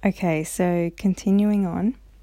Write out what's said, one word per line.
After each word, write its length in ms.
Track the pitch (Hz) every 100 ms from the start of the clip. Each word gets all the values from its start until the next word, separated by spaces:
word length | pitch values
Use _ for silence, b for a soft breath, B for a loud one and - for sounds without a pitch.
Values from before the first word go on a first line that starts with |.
| 202
Okay, 380 | - 180 156 156
so 440 | - 180 175 170 -
continuing 680 | 196 185 - 196 208 208 190
on. 300 | 175 202 269 - -